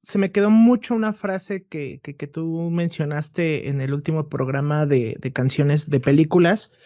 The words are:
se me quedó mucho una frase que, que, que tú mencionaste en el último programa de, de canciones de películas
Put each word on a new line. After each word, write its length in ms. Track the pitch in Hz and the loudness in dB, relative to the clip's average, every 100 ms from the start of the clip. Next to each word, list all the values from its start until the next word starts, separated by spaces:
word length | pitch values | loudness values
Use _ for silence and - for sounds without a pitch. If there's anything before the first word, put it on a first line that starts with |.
se 160 | - 196 | -6 -2
me 120 | 190 | 0
quedó 180 | 202 208 | 2 4
mucho 440 | 220 233 247 - | 6 6 4 0
una 200 | 233 220 | -4 -4
frase 520 | 208 202 190 - 196 - | -4 -6 -6 -6 -10 -10
que, 340 | 156 139 143 | -10 -10 -12
que, 140 | - 143 | -16 -14
que 120 | 143 | -12
tú 420 | 160 165 165 170 | -8 -6 -4 -4
mencionaste 1000 | 170 170 - 147 151 151 - 165 151 - | -2 -2 -2 -4 -4 -6 -4 -2 -2 -4
en 120 | 139 | -4
el 120 | 135 | -4
último 360 | 143 147 156 147 | -4 -4 -4 -4
programa 560 | - 131 139 147 151 147 | -4 -4 -2 0 0 2
de, 320 | 135 113 - | 2 0 -6
de 140 | 127 | -6
canciones 560 | 127 131 - 143 147 - | -2 0 2 2 0 0
de 100 | 143 | 0
películas 760 | 139 143 156 180 170 214 - _ | 4 4 4 4 4 2 -4 _